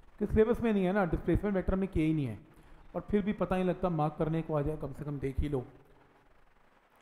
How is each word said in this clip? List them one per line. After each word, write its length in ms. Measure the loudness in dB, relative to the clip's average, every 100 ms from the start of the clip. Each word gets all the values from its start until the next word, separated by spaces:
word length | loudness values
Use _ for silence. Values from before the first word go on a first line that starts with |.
| -18 -6
कि 80 | 2
syllabus 340 | 4 4 4
में 120 | 2
नहीं 120 | 2
है 80 | 2
ना, 120 | 2
displacement 520 | 2 0 2 2 2 0
vector 160 | 0
हमने 140 | 0 0
किया 200 | 0 2
ही 80 |
नहीं 120 | 2 -2
है, 120 | -6 -14 -20 -20 -20 -12
और 120 | -10 -2
फिर 120 | 0
भी 100 | 0
पता 240 | -2 0 0
नहीं 100 | 0
लगता, 220 | 0 0
mark 280 | 0 0 0
करने 240 | -2 -2
को 120 | -2
आ 80 | -2
जाए, 140 | -2 -4
कम 160 | -8
से 120 | -8
कम 140 | -8 -6
देख 220 | -4 -2
ही 80 | -2
लो। 160 | -2 -4 -12 -20 -20 -20 _ _ -20 -20 _ _ _ _ _